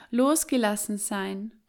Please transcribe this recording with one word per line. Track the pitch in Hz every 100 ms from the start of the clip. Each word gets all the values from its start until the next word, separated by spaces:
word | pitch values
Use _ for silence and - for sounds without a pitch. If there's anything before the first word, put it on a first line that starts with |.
| -
losgelassen | 233 269 320 - 254 214 208 - 208
sein | - 202 190 196 220 -